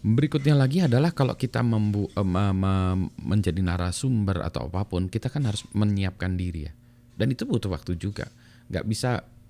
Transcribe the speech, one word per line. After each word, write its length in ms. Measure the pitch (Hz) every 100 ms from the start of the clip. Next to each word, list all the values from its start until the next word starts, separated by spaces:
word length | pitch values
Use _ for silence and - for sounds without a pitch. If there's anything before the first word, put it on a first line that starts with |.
Berikutnya 560 | 104 117 143 151 139 143
lagi 240 | 131 151
adalah 320 | 170 120 160
kalau 240 | - 131 -
kita 280 | 120 117
membu-, 480 | 120 110 104 104 101
eh, 120 | -
me-, 320 | 95 90 101 95
me-, 520 | 95 95 92 92 90 -
menjadi 440 | - 107 98 82
narasumber 800 | 92 90 90 90 135 120 101 90
atau 240 | - - 64
apapun, 400 | 90 104 90 92
kita 240 | 110 127
kan 160 | 147 131
harus 160 | 101 -
menyiapkan 640 | 101 104 101 98 92 92 92
diri 320 | 90 85 76
ya. 40 | - - - - -
Dan 200 | 139 127
itu 80 |
butuh 240 | 254 165 101
waktu 280 | 80 - 87
juga. 280 | 98 101 - - - - -
Nggak 120 | 92 -
bisa 320 | 110 127 120 - - -